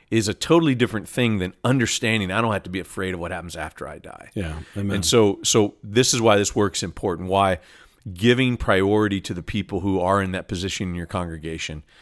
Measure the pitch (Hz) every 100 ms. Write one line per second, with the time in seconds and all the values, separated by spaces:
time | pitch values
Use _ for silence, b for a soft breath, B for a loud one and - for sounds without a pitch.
0 | b 113 104 98 - 170 160 127 117 107
1 | 95 - 120 104 90 - 117 135 113 -
2 | 117 110 95 98 117 101 - 92 82 -
3 | 92 90 85 90 85 82 78 - 69 76
4 | - 50 - 110 85 78 - 104 101 98
5 | 85 120 107 - - 120 104 - 107 110
6 | 127 127 113 101 101 113 101 - 92 -
7 | 104 85 90 98 98 87 B B B B
8 | - 87 113 123 127 120 - 98 98 107
9 | 107 98 - 90 82 107 92 95 98 95
10 | 90 98 95 92 - 92 95 - 95 87
11 | 85 95 85 82 80 82 - 78 - b